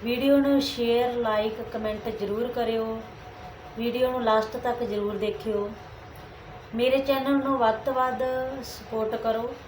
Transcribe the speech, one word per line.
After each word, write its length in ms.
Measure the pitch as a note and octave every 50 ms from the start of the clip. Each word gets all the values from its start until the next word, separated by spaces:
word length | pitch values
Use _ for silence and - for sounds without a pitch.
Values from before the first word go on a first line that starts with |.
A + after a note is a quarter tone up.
| G#3
ਵੀਡੀਓ 340 | A#3 B3 A#3+ C4+ C#4 C#4 C#4
ਨੂੰ 240 | C#4 C#4 C#4 C#4
ਸ਼ੇਅਰ, 520 | - - - - A#3+ A#3 A#3 A#3+ A#3+ B3 A#3+
ਲਾਈਕ, 480 | A#3+ A#3+ A3 G#3+ G#3+ G#3+ A3 A3 -
ਕਮੈਂਟ 480 | A3+ - - A3 G#3+ G#3+ G#3+ G#3 - A3+
ਜ਼ਰੂਰ 380 | G#3+ - G#3 G3 G#3 A3 A#3+ B3
ਕਰਿਓ। 540 | A#3+ B3 A#3 A3 A3+ A3+ A3 A3+ A3 A3+ A3+ - - - - - - - - - - - - - - A3+
ਵੀਡੀਓ 340 | A3+ A#3+ A#3 B3+ B3+ B3+
ਨੂੰ 120 | B3+ B3+ A#3+
ਲਾਸਟ 340 | A3+ A3 A3 G#3+ G#3+ - B3
ਤੱਕ 260 | - B3+ A#3+ A#3+ B3
ਜ਼ਰੂਰ 340 | G3+ G#3 G#3 G#3 G#3 G#3 G3
ਦੇਖਿਓ। 540 | G#3+ G#3 G3+ - - A3+ G#3+ G#3 G3+ G#3 G#3+ - - - - - - - - - - - - - - - - - - - -
ਮੇਰੇ 240 | A3+ B3 B3+ C4 C#4
ਚੈਨਲ 380 | C4+ C#4 C#4 C4+ C4 C4+ C#4+ C#4
ਨੂੰ 200 | C4 C#4 C4+ B3+
ਵੱਧ 180 | A#3+ A3 A3
ਤੋਂ 180 | A3 - C#4 C4
ਵੱਧ 300 | B3+ C4 B3+ B3+ G#3+ B3+ B3+ B3+ B3+ C4 C4 C4+ C4+ A#3+
ਸਪੋਰਟ 520 | - - - - - - A3 A3 A3 A3+
ਕਰੋ। 400 | A3+ - A3+ A3+ A3+ A#3 A#3+ A#3+ - -